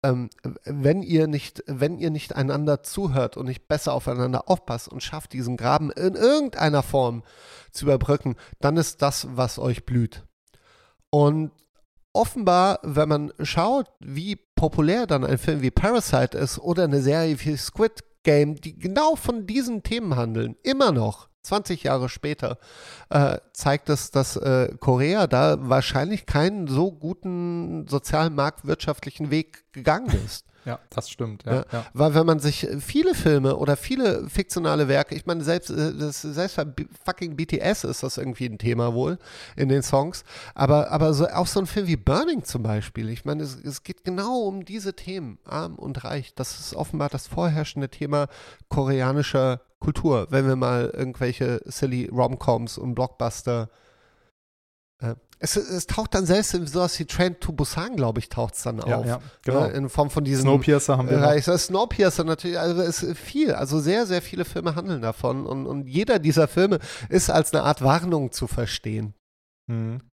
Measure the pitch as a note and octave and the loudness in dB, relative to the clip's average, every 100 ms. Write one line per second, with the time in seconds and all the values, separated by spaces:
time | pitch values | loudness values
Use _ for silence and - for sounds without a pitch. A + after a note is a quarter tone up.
0 | C#3 B2+ A#2+ - D#3 - - C#3+ C#3 F3+ | 0 0 -4 -10 -12 -12 -10 0 2 2
1 | F#3 E3 D#3 D3 - - - C3+ D3 F3 | 2 2 2 0 -6 -14 -10 -2 -2 -2
2 | E3 D3+ - - C3+ C#3 D3+ C#3+ - - | -4 -4 -6 -2 0 0 0 0 -2 -4
3 | G3 C3+ A#2+ - C3 B2+ _ D3+ - C3 | -2 0 0 -4 -8 -8 _ -2 0 -2
4 | - B2 B2 B2+ - F#3 - A#2 - C3 | -2 -2 0 -2 0 -2 0 -8 -8 -12
5 | - D3+ - C3 A#2+ B2 A#2 D3 D#3 - | -10 -12 -10 -8 -6 -2 2 2 0 0
6 | F#3 F#3 A#3 D4 C#4 - D#3 D3 - C#3 | -2 4 4 4 0 0 2 2 2 0
7 | B2 A#2 - - - - - - C#3+ C3+ | 0 -2 -10 -20 -20 -20 -16 -4 2 2
8 | A2+ - C3+ A#2+ - - C#3 E3 D#3+ - | 4 0 0 -6 -10 -2 2 2 0 0
9 | C#3+ - C3+ B2 B2+ - B2+ A#2+ - B2 | 0 0 -6 -2 -2 0 -2 -2 0 0
10 | A2+ - - _ _ _ _ _ _ _ | 0 -4 -20 _ _ _ _ _ _ _
11 | _ D3 D3 D#3 D#3 _ _ _ _ _ | _ 4 4 4 -2 _ _ _ _ _
12 | _ - A3+ C4+ F#3+ F3+ F#3+ F#3+ D#3 C#3+ | _ 0 0 2 4 6 6 2 0 2
13 | D3+ D3 D3 - D3+ - F#3 C4+ A#3 _ | 2 2 -2 -6 -2 0 2 2 -2 _
14 | - C#3 F#3 G3+ _ - D#3+ - D3+ G#3 | -10 -8 -6 -8 _ 0 0 4 4 2
15 | A3+ C#3+ C#3 C3 - D3+ B2+ - G3+ A#3+ | 2 0 2 0 0 0 2 2 4 2
16 | - C3+ B2+ - C3+ - - F3 E3+ C#3+ | 2 2 2 0 -4 -2 -2 2 4 4
17 | C3+ D#3 E3 C#3+ D3+ D3 - - A3 - | 4 2 2 0 -2 -4 -6 0 0 0
18 | - _ - D3 D3 D3+ D#3 D3+ E3+ G3 | -20 _ 4 6 6 0 -12 -8 -2 2
19 | D#4 D#4+ - A#3 F#3+ A#3 B3 A3 - A3+ | 2 2 -2 -4 -2 -2 -2 -4 -4 -4
20 | G#3+ B2+ A#2 A2+ A#2 - - C4+ B3+ C#3 | -2 -2 0 -2 -4 -4 -2 4 4 4
21 | A2 - - _ - G3+ G3+ F3 C#3 C3+ | 0 -4 -16 _ -4 -4 -2 -4 -2 -2
22 | B2+ - D3 D3 - A#2+ - - - - | -2 -6 -6 -4 -4 -6 -14 -20 -20 -20
23 | - C#3+ C#3+ - _ - C#3+ D3 - D3 | 0 2 4 0 _ -4 0 0 0 -2
24 | - C#3 C3 - C#3 C3 B2 - - B2+ | 0 0 0 -2 0 2 2 0 0 2
25 | C#3+ G#3 F3 B2 D3+ D3+ C3 C3 - C#3 | 2 2 2 4 4 2 2 2 2 -2
26 | D#3 G#3+ - D3 E3 G#3 D#3+ C3+ F#3 D#3 | -2 -4 0 2 2 0 -2 0 0 -2
27 | D#3 F#3 F#3+ F3 F3 E3+ E3+ E3 D#3 C#3 | -8 -6 -6 -4 -4 -4 -6 -8 -4 -4
28 | - D#3 E3 D3 C#3 - C#3+ D3+ - D3 | 0 0 0 0 -2 -4 -4 -4 -2 -6
29 | - - D3+ D3+ D#3 - _ - C3 D#3+ | -8 -8 -2 -2 -2 -12 _ -4 0 2
30 | B3+ G#2 G#2+ - _ _ - A#2+ _ - | 2 -2 -2 -12 _ _ -10 -10 _ -10
31 | - - A#2 G2+ - B2+ - A#2 A2+ - | -8 -8 -8 -8 -2 -2 -2 -8 -8 0
32 | D3+ D3 E3 D#3 D3 C#3+ - C#3+ - C#4+ | 4 4 4 4 2 -2 -4 -6 -2 2
33 | F4+ - E3 C#3+ C3+ C#3 C#3+ C#3+ - C4 | 2 2 4 4 2 0 0 0 -2 0
34 | A#3 - - - F#3+ - E3 D3+ C#3+ C#3 | 0 0 -2 -4 -4 -2 0 2 2 2
35 | D3 D#3+ - E3+ D3 F3 - - D3+ C#3 | 0 -6 -4 -4 0 -2 -2 -4 -4 -2
36 | D3 C#3+ D#3 D3 F#3+ - D3+ B2+ D3+ - | -6 -6 -8 -4 -4 -4 -6 -6 -10 -8
37 | - F3+ E3+ D3+ D#3+ D#3 E3+ G#3+ - A#2+ | -8 -6 -8 -6 -4 0 0 0 -2 -4
38 | C3+ - C3+ A#2 B2 G#2+ A#2 A#2+ A#2+ A#2+ | -6 -6 -8 -6 -6 -2 -2 0 0 0
39 | C#3+ F3+ - - - - C3+ C#3 - C#3 | -2 -4 -10 -20 -18 -2 2 2 4 0
40 | D3+ - - - - - C#3 D3 - D3+ | 0 -6 -16 -18 -16 -2 4 4 4 2
41 | D#3 C#3+ E3+ - F3 G#3 F#3+ - F#3 D3+ | 2 4 2 0 0 0 -2 -2 0 0
42 | - D#3 D#4+ C#4+ - B2 A2 G#2+ G#2+ - | 2 2 2 -2 -4 -4 -2 -2 -4 -8
43 | A2 A#2 C#3+ D3 D3 C3 - C#3 - F3 | -8 -6 -6 -6 -6 -8 -12 -12 -12 -10
44 | - F#3 G3+ B3+ G#3 G3 F3 G#3+ G3 F#3+ | -6 -4 -2 -2 -2 -6 -10 -8 -8 -8
45 | - F#3+ C#3 - - D3 E3 D#3 - C3 | -10 -10 -10 -14 -10 -8 -8 -10 -8 -8
46 | - C#3+ B2+ - C3 - - - D3 D#3 | -6 -8 -8 -8 -8 -8 -10 -8 -6 -2
47 | C#3+ C3+ - E3 E3+ D#3 D3+ - C3+ - | -4 -4 -6 -2 0 0 -2 -6 -8 -6
48 | C#3+ D3 C#3+ - - - - - C3+ C3+ | -2 0 -2 -6 -20 -20 -4 -2 2 2
49 | B2+ C#3+ D3 C#3 C3 B2 _ _ - - | 2 0 2 2 2 0 _ _ -2 0
50 | E3 B2+ F#2 C3+ C3+ C3 B2+ B2 A#2+ - | 2 2 2 2 2 2 2 0 0 -2
51 | C3 B2 B2+ B2 B2 A#2+ - - C3+ B2 | -6 -2 -4 -2 -2 -2 -6 -4 -2 -2
52 | A#2+ B2 B2 G2+ - A#2 A#2 - B2+ A#2+ | -2 0 0 0 0 0 0 -8 -6 -2
53 | B2+ - A#2+ - - A#2+ A2 _ _ _ | -4 -2 -6 -4 -2 -2 -4 _ _ _
54 | _ _ _ _ _ _ _ _ _ _ | _ _ _ _ _ _ _ _ _ _
55 | A2+ A#2+ _ _ - G#3 D3+ F3+ - - | -8 -8 _ _ -4 -2 -2 -6 -4 -4
56 | G#3+ G3 F3+ F#3+ G#3+ F3+ D#3 D#3+ F3+ - | 0 0 4 4 4 -2 -2 0 0 -2
57 | D#3 - F3+ F3 - D3+ D3 - G3 A#3 | -6 0 0 0 -6 -2 -2 -2 -4 -2
58 | B2 A2 - - A2+ - A#2+ A2+ - A2+ | 0 -2 -6 -6 -6 -4 -6 -4 -2 -2
59 | A2+ B2 - - - C3+ G#2+ A#2 C3+ - | -2 -4 -8 -8 0 2 2 -2 -4 0
60 | D3 D#3 C#3+ C3+ C3+ C#3 C3 C#3+ - C3 | 0 0 0 2 6 6 6 4 4 2
61 | B2+ B2+ C#3+ D3 C#3 F3 - F#3 A#3 - | 4 4 6 4 4 0 2 0 0 4
62 | F#3+ - D#3+ D#3+ F3 E3+ E3+ F3 F3 E3 | 4 4 -2 -2 -2 -2 0 2 0 0
63 | - E3+ - C#4 D4+ D3+ C3+ D#3 D3 G#3 | -4 -6 -6 0 0 2 0 0 2 2
64 | A3+ F3+ - - E3+ E3+ E3+ D#3 F#3+ D#3 | 2 -2 -2 -6 -4 -4 -4 -4 -4 -2
65 | A2+ A2+ B2 C3 - C3+ C3+ C#3+ C3+ C#3 | -2 -2 -2 -2 -4 -6 -6 -6 -2 -2
66 | A3 A3 D#3 D3+ D#3 - F#3+ F3+ - - | 2 2 4 4 4 4 2 2 -2 -14
67 | A#2 F#3 - D#3+ D#3 D#3 C3 D3+ C3+ D#3+ | 0 2 4 2 2 2 2 2 4 2
68 | F3 D#3+ C3+ - A#2+ - A#2 - A2+ A2 | 2 0 -2 -4 -6 -4 -4 -4 -6 -6
69 | G#2+ - _ _ _ _ - A#2 A2+ A#2+ | -6 -10 _ _ _ _ -6 -4 -4 -6
70 | - | -12